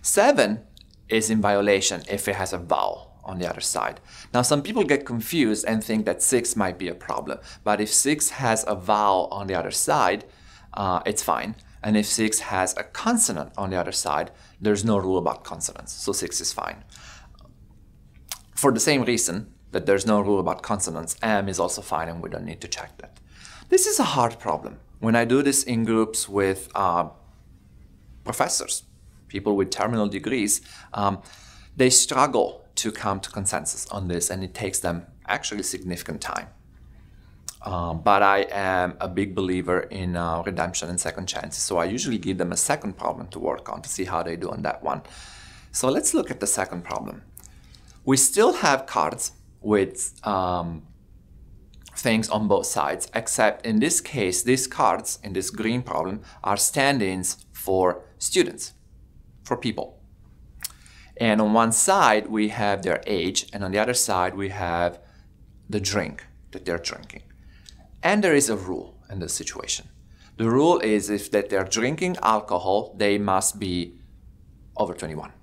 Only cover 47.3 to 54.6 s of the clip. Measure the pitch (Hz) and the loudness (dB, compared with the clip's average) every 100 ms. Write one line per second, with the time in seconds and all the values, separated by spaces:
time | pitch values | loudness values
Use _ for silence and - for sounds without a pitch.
47.3 | - - - - - - - - 135 - | -20 -20 -20 -20 -20 -20 -8 0 4 4
48.3 | 196 233 - 170 135 - - 78 - - | 6 4 6 4 4 2 0 0 -2 -8
49.3 | - - - 104 104 95 - - - 110 | -10 -20 -8 2 2 2 -2 -8 -6 -2
50.3 | 98 90 90 85 80 - - - - - | 0 0 0 -2 -8 -14 -20 -20 -20 -20
51.3 | - - - - - - - 123 110 110 | -20 -20 -20 -20 -20 -16 -4 2 2 2
52.3 | 107 104 95 - 95 73 87 - 117 - | 0 4 2 2 0 0 -2 -4 -6 -4
53.3 | - 107 - 117 107 147 170 - 135 95 | 4 4 4 0 2 4 2 -2 0 0
54.3 | 92 120 135 | 2 2 2